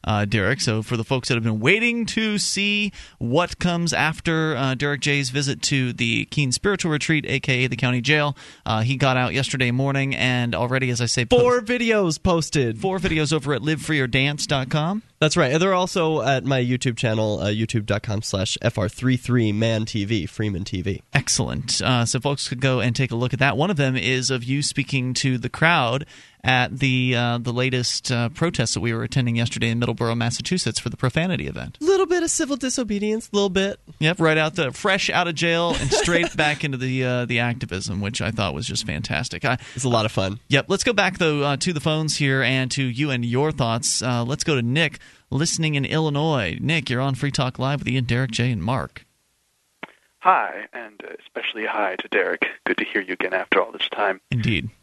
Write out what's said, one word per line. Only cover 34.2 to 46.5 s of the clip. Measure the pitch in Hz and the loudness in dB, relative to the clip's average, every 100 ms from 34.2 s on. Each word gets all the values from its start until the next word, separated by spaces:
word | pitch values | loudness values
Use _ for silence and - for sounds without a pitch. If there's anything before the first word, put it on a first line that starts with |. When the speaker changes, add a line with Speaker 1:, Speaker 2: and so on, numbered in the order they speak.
| 160 156 | 4 4
Speaker 1:
out | 156 156 | 2 0
the, | 139 | -2
fresh | - 208 190 - | 0 0 2 2
out | - 175 | 2 0
of | 147 | 0
jail | 170 170 170 170 | 2 2 2 0
and | 156 | 0
straight | - 415 170 170 - | 2 4 2 2 0
Speaker 2:
<laughs> | |
Speaker 1:
back | 151 147 151 | 0 0 -4
into | 131 | -4
the, | 127 131 127 | -2 -2 0
uh, | 123 120 | -2 0
the | 120 | 0
activism, | 120 123 - 92 95 98 | 0 -4 -6 -6 -4 -4
which | 101 - | -4 -4
I | 95 | -4
thought | - 95 | -2 -2
was | 71 117 | -2 -4
just | - - | -4 -4
fantastic. | 76 - 73 123 - 135 | -6 -2 -2 -4 -4 -2
I, | 123 - | -2 -4
Speaker 2:
It's | - 127 | -4 0
a | |
lot | 117 107 | 2 2
of | |
fun. | - 95 101 _ | 0 -2 -4 _
Speaker 1:
Yep. | 139 - | 0 2
Let's | 190 | 0
go | - | 0
back, | 208 190 185 | 2 0 2
though, | 165 147 | 0 2
uh, | 143 139 | 0 0
to | 185 | -2
the | 160 | -2
phones | 165 156 156 - | 0 0 -2 0
here | 143 135 | 2 2
and | 131 131 127 | 2 2 0
to | - | -2
you | 131 120 147 | -2 -2 -2
and | 127 | 0
your | 117 123 151 | 0 0 0
thoughts. | 147 120 113 - - | 0 0 0 0 -2
Uh, | 127 120 120 | 0 -2 -2
let's | 143 | -2
go | - 143 | 0 0
to | |
Nick, | 120 139 160 - - - _ | 2 2 0 -2 -20 -20 _
listening | 135 165 - 160 147 | -2 -2 0 0 0
in | 135 | 0
Illinois. | 156 156 143 160 143 92 | 0 0 0 0 0 0